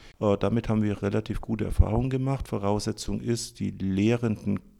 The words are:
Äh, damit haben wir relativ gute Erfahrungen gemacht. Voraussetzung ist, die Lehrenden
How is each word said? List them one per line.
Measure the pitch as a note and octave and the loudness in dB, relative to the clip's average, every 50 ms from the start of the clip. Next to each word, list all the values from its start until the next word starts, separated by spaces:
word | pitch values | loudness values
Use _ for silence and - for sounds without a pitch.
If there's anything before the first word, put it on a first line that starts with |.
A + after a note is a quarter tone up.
| - - - - | -20 -20 -6 0
Äh, | A2 G#2 G2+ | 2 2 4
damit | G2 - G2+ A2 A#2 A2+ - | 4 2 2 0 0 0 2
haben | A2 A2 G#2+ | 2 2 2
wir | G#2 G2+ - | 0 0 0
relativ | G2+ G2+ G#2 A2 G#2+ - G#2 - | -2 0 0 0 -2 -2 -4 -6
gute | - - A2+ G#2+ G#2 | -4 -4 -4 -2 -2
Erfahrungen | G#2 - - G2 F#2+ G#2 A#2+ B2 C3 | 2 4 4 4 4 4 0 0 0
gemacht. | C3 C3 C3 C3+ C#3 C3 A#2+ - | -2 -2 -2 -2 -2 -4 -4 -4
Voraussetzung | A2+ G#2 G2+ G2+ G#2 G#2 - A2 G2+ - - - G2+ A2 | -4 -2 0 0 0 0 0 -4 -6 -6 -6 -6 -6 -4
ist, | - A#2 A#2 A#2 - - - - | -2 -2 -2 -2 -4 -8 -8 -6
die | G2+ G2 | -6 -6
Lehrenden | G2 F#2+ F#2+ F#2+ F#2+ F#2+ G#2 A2+ A#2+ A#2 A#2+ A2+ G#2 - - G2+ G2 - - - - | -4 -4 -2 0 2 4 4 4 4 2 2 0 -2 -2 -2 -4 -4 -4 -6 -10 -20